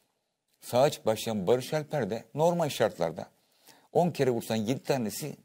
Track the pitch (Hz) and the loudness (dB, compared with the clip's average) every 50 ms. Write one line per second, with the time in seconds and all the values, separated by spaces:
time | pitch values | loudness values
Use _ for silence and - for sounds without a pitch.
0 | _ _ _ _ _ _ _ _ _ _ _ _ - - 120 123 139 151 151 - | _ _ _ _ _ _ _ _ _ _ _ _ -8 0 2 4 4 4 2 0
1 | - 110 110 104 - 113 110 104 90 101 123 127 127 - 156 156 147 - 156 147 | 0 0 0 0 -2 -4 -4 -2 2 2 2 2 2 -2 -4 -4 -4 -2 -2 -2
2 | 113 92 113 113 - _ - 143 160 175 175 175 160 139 - - 117 98 92 - | -2 -2 -4 -6 -8 _ -2 2 2 2 2 2 0 -2 0 2 0 0 0 0
3 | 85 82 78 - - - _ _ _ _ _ _ _ - - _ _ _ - 147 | -2 -2 -4 -6 -12 -14 _ _ _ _ _ _ _ -20 -20 _ _ _ 0 2
4 | 175 170 - - 135 127 120 113 - - 113 110 104 110 139 131 - - 143 127 | 2 2 2 0 0 0 0 -2 -2 -2 -2 -2 0 -2 -2 -2 -2 -2 -2 -2
5 | 110 101 - - 151 143 - - | -2 -4 -6 -8 -10 -10 -12 -14